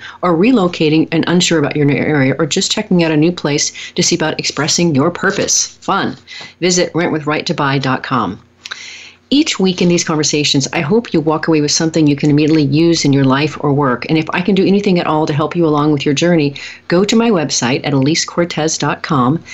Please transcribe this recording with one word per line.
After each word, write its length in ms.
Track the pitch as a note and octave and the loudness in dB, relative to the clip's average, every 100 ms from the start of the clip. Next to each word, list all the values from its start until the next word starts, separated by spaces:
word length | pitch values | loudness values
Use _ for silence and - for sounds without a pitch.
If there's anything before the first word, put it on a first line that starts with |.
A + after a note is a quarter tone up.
| - - | -10 -4
or 120 | F3+ E3 | 0 2
relocating 720 | A3+ B3 F3+ - D#3 D#3+ - | 4 4 2 0 2 2 2
and 120 | D#3+ - | 0 0
unsure 320 | F3 - E3 | 0 2 0
about 160 | C#3+ D3+ | 0 0
your 100 | C#3+ | 0
new 80 | C3+ | 2
area, 360 | F2 D3+ C3 C3+ | 0 0 0 0
or 80 | D#3 | -2
just 240 | F#3+ - | -2 -2
checking 320 | A3 G#3 F3+ | -4 0 0
out 80 | D#3+ | 2
a 60 | D3+ | 2
new 140 | E3 | 0
place 600 | F3 D3+ D3 - - - | 0 -2 -2 -4 -8 -10
to 100 | - | -4
see 140 | - E3 | -2 0
about 240 | D#3 - | -2 -4
expressing 560 | - - D3 - F3 C3+ | -6 -4 -2 0 2 2
your 160 | D#3+ | 0
purpose. 560 | F3 F#3 - - - - | 0 -4 -2 -2 -2 -4
Fun. 500 | - - F#3+ C#3+ C3 - - - - | -8 -4 -2 -2 -6 -16 -18 -16 -4
Visit 280 | F3 F3+ E3 D#3 | 0 0 0 -2
rent 160 | F3 | -2
with 160 | D#3 D3 | -2 -2
right 180 | D3+ - | -4 -4
to 80 | |
buy 240 | D#3 C#3+ C#3 | -2 0 0
dot 240 | C3 B2+ | -2 -4
com. 400 | - B2+ F#2 A2 _ _ - - - - - - - | -2 -2 -4 -8 _ _ -18 -16 -18 -20 -20 -14 -2
Each 280 | C#4 D#4 - | 0 0 0
week 200 | F#3+ F3+ | 0 2
in 100 | F3+ | 2
these 140 | E3+ | 2
conversations, 640 | - D#3 D3 D3+ C#3+ C#3 C#3 | 0 -2 0 0 0 0 -2
I 80 | E3 | -4
hope 320 | D3 A3 A#3 | 0 0 0
you 80 | E3+ | -2
walk 260 | D#3 D#3 E3 | 0 0 2
away 140 | D#3 | 2
with 80 | D3 | 2
something 380 | - D#3+ E3 D3 | 0 0 2 2
you 80 | C#3+ | 2
can 160 | D3+ | 2
immediately 320 | D3 D3+ D#3+ | 2 4 2
use 420 | C#3 D3 E3+ E3 D3 | 2 2 2 2 2
in 80 | |
your 120 | C#3 C3+ | 4 4
life 380 | C3 D3+ - | 2 -2 -2
or 80 | D3 | -2
work. 360 | C#3 C3+ A#2+ - | 2 0 0 0
And 80 | D#3 | -2
if 100 | D#3+ | -2
I 100 | F3+ | -2
can 140 | F3+ F#3+ | 0 2
do 100 | F3+ | 4
anything 320 | G3+ G3 F3 | 2 2 0
at 80 | - | 0
all 220 | D#3 D#3 | 0 0
to 60 | |
help 220 | D3 D3+ F3 | 0 -2 0
you 120 | D#3+ | 2
along 240 | D3 D3+ | 2 2
with 120 | C#3+ | 0
your 120 | D3+ C#3 | 0 0
journey, 400 | E3+ E3+ C#3+ C#3 - - - | 2 2 0 -4 -16 -14 -2
go 160 | E3+ | 0
to 120 | G#3 A3+ | 2 2
my 140 | A#3 | 2
website 560 | F3+ C3+ - A#2+ C#3+ - | 0 0 -2 -2 -2 0
at 80 | |
elise 320 | C#3 C3+ E3 - | 0 2 0 -4
cortez 500 | - E3+ - D#3+ - | -4 -2 -2 -4 -2
dot 280 | D3 E3+ | -4 -4
com 360 | - C#3+ B2 E3 - | -2 0 0 0 -6